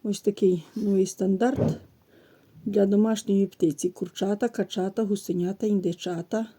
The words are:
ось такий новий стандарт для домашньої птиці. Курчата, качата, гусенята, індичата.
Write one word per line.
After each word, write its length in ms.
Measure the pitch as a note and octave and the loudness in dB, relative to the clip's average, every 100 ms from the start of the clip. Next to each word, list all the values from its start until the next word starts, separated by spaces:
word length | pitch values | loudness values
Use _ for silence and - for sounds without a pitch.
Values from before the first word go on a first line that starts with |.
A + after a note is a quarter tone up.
ось 180 | G#3+ G3+ | -4 -2
такий 440 | G#3 G3+ F#3+ F3+ - | -2 2 2 2 -4
новий 320 | A3 G#3+ G3 F#3+ | -4 0 2 0
стандарт 540 | - F#3 F#3+ A#3+ C#4 D3+ D#3 - _ _ _ _ _ _ - | 0 0 2 0 2 0 -2 -10 _ _ _ _ _ _ -10
для 220 | A3 G3+ G3 | -2 2 4
домашньої 600 | G3+ A3 A3 - G3 F#3+ | 4 4 0 0 2 0
птиці. 440 | - E3+ D3 F3+ | 0 -2 0 -4
Курчата, 580 | - F3 - F#3+ G#3 A#3+ | -4 -10 -4 -4 -2 -2
качата, 560 | A#3 G3 - F#3+ F#3+ | -4 -6 -4 -4 -2
гусенята, 640 | G#3 G3+ - F3+ F3 G3 G#3+ | -2 -2 -2 -2 -2 -2 0
індичата. 800 | G3+ F3+ F3 F3+ E3+ E3+ A3 A3+ | 0 0 -4 -6 -6 -4 -6 -6